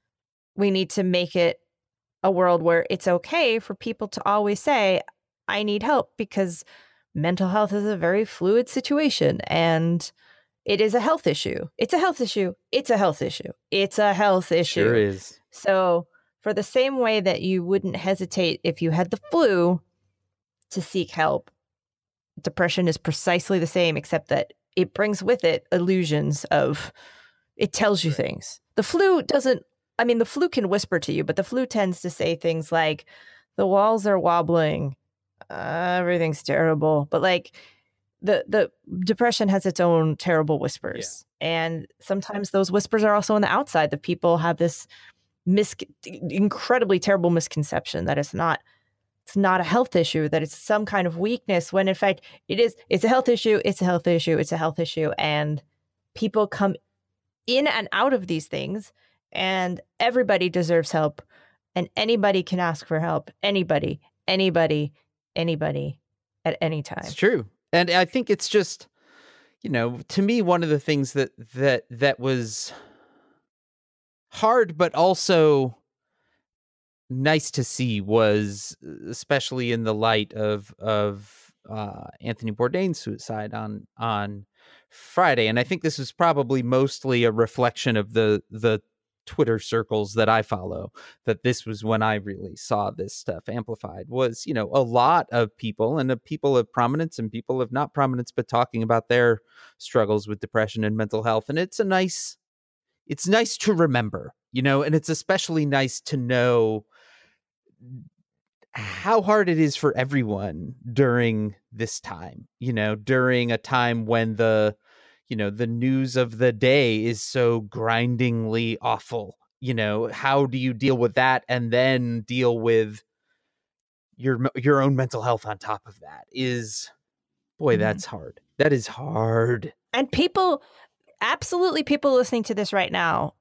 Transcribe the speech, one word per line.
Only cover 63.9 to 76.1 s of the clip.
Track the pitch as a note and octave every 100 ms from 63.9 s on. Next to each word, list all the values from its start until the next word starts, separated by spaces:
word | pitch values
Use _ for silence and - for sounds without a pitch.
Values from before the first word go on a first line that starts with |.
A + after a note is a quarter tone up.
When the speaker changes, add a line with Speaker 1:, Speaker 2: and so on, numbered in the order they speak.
| C#3+ _ _ -
Speaker 1:
anybody, | F#3+ F#3+ E3+ D#3+ D3+ D3 - _ _ _ -
anybody | E3 D#3 D3+ C#3+ C#3+ - _ _ _ _
at | E3 -
any | D#3+ D#3
time. | C#3+ -
Speaker 2:
It's | -
true. | - G#3 G3 G2+ _ _
And | E3+ F3
I | F3+
think | F3+ C4 -
it's | G3+ -
just, | G#3 - - - _ _ _ - _ _ _
you | A3
know, | B2 A#2+ B2 -
to | G3
me, | G3 A#3
one | F3 F3
of | E3
the | D3
things | - C#3+ C3
that, | C#3 C3 - A#2
that, | B2+ C#3 B2 -
that | A#2 C#3 B2+
was | C3 B2+ A2+ - - - - _ _ _ _ _ _ _ _ _ _ _ _ _ _
hard, | - A3 B3 F#3+ D#3
but | F3
also | C#3+ F3+ F3+ - E3+ D#3 C#3+ B2+ - _ _ _